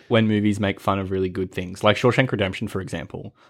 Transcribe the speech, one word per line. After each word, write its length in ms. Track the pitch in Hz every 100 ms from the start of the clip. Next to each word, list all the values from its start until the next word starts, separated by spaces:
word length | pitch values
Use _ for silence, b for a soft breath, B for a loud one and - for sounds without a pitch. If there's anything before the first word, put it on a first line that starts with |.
| -
when 180 | 113 110
movies 280 | 107 107 104
make 220 | 101 98
fun 200 | - 98
of 120 | 95
really 160 | 95 92
good 240 | 90 92
things, 320 | - 90 95
like 140 | 107 104
Shawshank 340 | 123 117 131
Redemption, 380 | 107 98 92 107
for 100 | 98
example, 560 | - 87 - - - - b